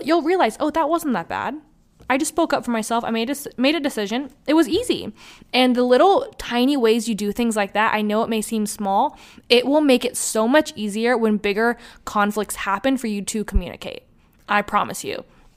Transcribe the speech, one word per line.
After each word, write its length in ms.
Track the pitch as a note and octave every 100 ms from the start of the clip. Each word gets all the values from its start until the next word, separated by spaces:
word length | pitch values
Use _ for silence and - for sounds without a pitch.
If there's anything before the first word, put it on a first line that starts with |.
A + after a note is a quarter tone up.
you'll 180 | B3 E4+
realize, 340 | D4 F#4 B3 A3
"Oh, 100 | D4+
that 180 | D4+ D4+
wasn't 240 | E4+ D#4
that 140 | G#3+ E3
bad. 320 | F#2 G#2 D4 - _ _ _ -
I 60 | C4
just 120 | D4+
spoke 240 | - A3+
up 120 | C4+ -
for 60 |
myself. 320 | A#3 G#3+ A#3
I 80 | -
made 180 | A3+ A3+
a 80 | C#4+
s-, 100 | - -
made 200 | B3+ E4
a 40 |
decision. 520 | C#4 - G3+ A#3 C#4+ - -
It 80 | D#4
was 120 | C#4
easy." 460 | F4 B4 - F3+ - - - -
And 220 | A#3+ B3+ A#3+
the 80 |
little 500 | B3 B3 D#4+ F#3+ - -
tiny 360 | - A#3+ B3+ C#4+
ways 320 | A3+ A#3 A3
you 60 |
do 180 | G#3+ G#3
things 240 | G3+ A#3+ A3
like 180 | G3+
that, 200 | G3+ A3
I 80 | G#3+
know 220 | G#3+ G#3
it 60 | A3+
may 120 | A3
seem 240 | G#3+ A3 G#3
small, 500 | - G3+ G3 C#4 - - - -
it 200 | A#3+ B3
will 120 | D4
make 240 | D4+ B3+
it 140 | B3 -
so 300 | - A3+ A3
much 260 | D4 D#4 -
easier 400 | G#3 G3+ A#3 B3
when 220 | A3 G#3+
bigger 400 | G#3 G3+ A#3 A#3+ - - -
conflicts 500 | G#3 G3+ G#3 G3+ -
happen 420 | - G3 C4 C4
for 80 | A3+
you 160 | G3+
to 220 | F#3+ A3
communicate. 600 | G3+ G3 F3 - - - - _ _ _ -
I 160 | G#3
promise 400 | G#3 G#3 F#3 -
you. 200 | - - - _ _